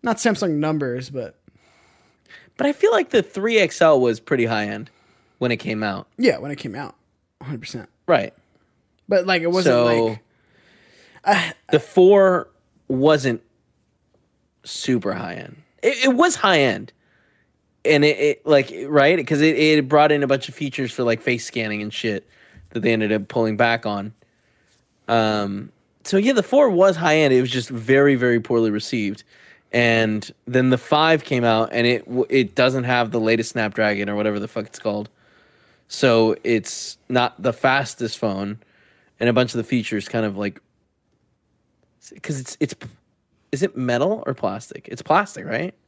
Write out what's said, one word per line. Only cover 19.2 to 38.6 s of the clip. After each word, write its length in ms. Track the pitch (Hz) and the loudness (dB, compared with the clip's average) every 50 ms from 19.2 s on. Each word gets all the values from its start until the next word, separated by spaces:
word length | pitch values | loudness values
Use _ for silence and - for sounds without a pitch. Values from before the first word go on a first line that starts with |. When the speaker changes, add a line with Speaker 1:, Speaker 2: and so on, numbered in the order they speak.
| 139 | 0
Speaker 2:
'Cause 140 | - 160 143 | -2 0 2
it, 160 | 151 160 160 | 2 2 2
it 320 | 123 151 156 156 151 139 131 | 2 2 4 4 2 2 2
brought 240 | 151 147 151 151 | 4 4 4 4
in 100 | 151 147 | 4 2
a 40 | 143 131 | 2 0
bunch 200 | 135 131 - - | 0 -2 -2 -10
of 60 | 131 | -10
features 380 | - 151 139 - - 135 120 | -8 -10 -8 -6 -6 -8 -8
for, 100 | - - | -4 -2
like, 180 | 127 117 117 113 | 0 0 0 0
face 220 | - - 123 117 - | 0 -4 -2 -2 -4
scanning 380 | - - 120 113 107 104 104 | -8 -6 -6 -6 -6 -6 -8
and 100 | 104 107 | -8 -10
shit 360 | 104 - - 113 104 95 _ _ _ _ _ _ _ - - _ | -10 -6 -6 -4 -6 -6 _ _ _ _ _ _ _ -20 -20 _
that 100 | - 120 | -10 -4
they 120 | 98 113 | 0 0
ended 180 | 113 110 110 104 | 0 2 2 0
up 160 | 110 107 98 | 0 -2 -2
pulling 300 | - - 123 113 110 107 | -4 -2 -2 0 0 0
back 280 | 104 123 117 117 117 - | 0 0 0 0 -2 -4
on. 260 | 110 104 101 98 110 113 _ _ _ _ _ _ _ _ _ _ _ _ _ _ _ _ _ _ - | -6 -6 -6 -8 -10 -14 _ _ _ _ _ _ _ _ _ _ _ _ _ _ _ _ _ _ -2
Um, 640 | 117 113 110 110 107 107 101 101 98 101 - - _ _ _ _ _ _ _ | 0 0 2 0 0 -2 -4 -4 -6 -10 -12 -14 _ _ _ _ _ _ _
so, 120 | - - 196 | 0 0 2
yeah, 140 | 202 247 269 | 2 2 2
the 80 | 226 | 0
four 260 | 196 - - 277 294 247 | 0 2 4 4 4 4
was 260 | 190 170 190 196 185 | 6 4 4 4 4
high 200 | 160 170 165 151 | 2 0 2 4
end. 160 | 156 156 139 | 4 4 4
It 80 | 131 127 | 4 4
was 100 | 127 127 | 2 2
just 180 | 123 127 117 - | -2 -4 -6 -6
very, 440 | 131 117 110 113 135 139 139 143 139 | -10 -10 0 2 4 4 6 4 4
very 240 | 123 123 123 120 117 | 2 2 2 0 0
poorly 300 | 110 - 120 117 113 110 | 0 0 0 0 2 0
received. 540 | 104 107 - - - 120 104 101 101 - - _ _ _ - - - _ _ _ | -2 -4 -6 -4 -4 -2 -2 -4 -4 -8 -14 _ _ _ -20 -20 -20 _ _ _
And 580 | - 120 120 117 113 113 113 110 107 107 98 - - _ _ | 0 2 2 4 2 2 2 0 -2 -4 -6 -10 -18 _ _
then 240 | - 123 127 127 127 | -2 0 2 4 4
the 80 | 127 123 | 2 0
five 460 | - - 156 147 156 160 160 151 - | 0 0 0 2 4 4 2 2 0
came 200 | - 143 123 120 | -2 -2 0 2
out, 260 | 117 113 110 113 - | 2 2 2 0 -2
and 140 | - 120 117 | -2 0 0
it 180 | 120 123 113 - | 0 0 -2 -4
w-, 200 | - 120 123 127 - | -6 -2 -2 -2 2
it 260 | - 135 123 98 - | 2 0 0 0 0
doesn't 300 | - 123 131 131 135 123 | 0 0 2 0 -2 -2
have 280 | 123 127 123 120 110 | 0 0 0 0 -2
the 80 | 110 117 | -2 -2
latest 320 | 110 110 113 113 113 - | 0 0 0 0 0 -4
Snapdragon 560 | - 123 110 107 - - 110 104 104 101 104 101 | -4 -4 -4 -4 -2 0 0 0 0 -2 -4 -4
or 80 | 104 | -4
whatever 220 | 104 107 107 104 104 | -2 -2 -2 -2 -4
the 80 | 101 107 | -8 -8
fuck 180 | - 113 104 | -8 -10 -10
it's 120 | - - - | -10 -14 -8
called. 280 | - 110 104 104 107 107 _ _ _ _ _ _ _ _ _ _ _ _ _ _ _ _ | -6 -4 -4 -4 -8 -10 _ _ _ _ _ _ _ _ _ _ _ _ _ _ _ _
So 480 | - - - 131 117 113 113 110 - - _ | -6 0 2 4 4 4 4 2 0 -2 _
it's 540 | - 117 110 101 - - - - - - _ _ _ | -2 -2 -2 -2 -6 -10 -10 -10 -12 -14 _ _ _
not 320 | 127 127 123 117 - - | -2 -2 -2 -2 -6 -6
the 100 | 95 127 | -6 -6
fastest 680 | 117 - - 135 131 143 139 120 - - 123 110 - - | -4 0 0 0 0 0 -2 -4 -8 -8 -8 -8 -6 -4
phone, 400 | - 110 98 95 101 101 104 110 | -4 -4 -4 -4 -6 -8 -10 -12